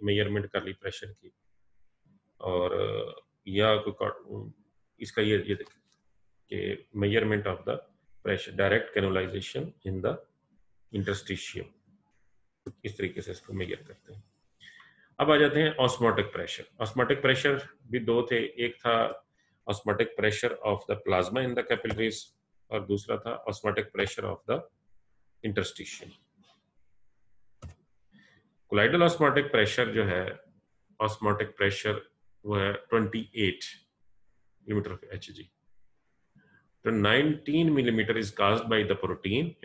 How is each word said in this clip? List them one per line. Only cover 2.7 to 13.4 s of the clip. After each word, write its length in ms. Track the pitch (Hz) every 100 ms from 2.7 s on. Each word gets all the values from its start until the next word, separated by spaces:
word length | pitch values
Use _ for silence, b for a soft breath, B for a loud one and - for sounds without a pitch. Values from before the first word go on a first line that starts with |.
अ, 520 | - - - - - - _ 101
या 280 | 95 110 107
कोई 180 | 104 101
का-, 600 | 101 - - 104 107 - _ _ _ -
इसका 220 | 110 -
ये, 220 | 107 104 95
ये 80 |
देखें 260 | 98 - _ _ _ _ _ _ _ -
कि 360 | 98 95 98 - 104
measurement 580 | 101 110 110 104 101 90
of 120 | -
the 100 | - - _ _ - -
pressure, 300 | 95 - 95
direct 400 | 98 104 - 107
cannulization 680 | 98 95 92 95 92 131 160 - 98
in 160 | 95
the 140 | 104 147 - _ _ _ _ _ _ 104
interstitium, 680 | 98 98 - 92 - 95 - _ _ _ _ _ _ _ _ _ - -
इस 140 | 107 -
तरीके 220 | 95 104
से 100 | 92
इसको 220 | 87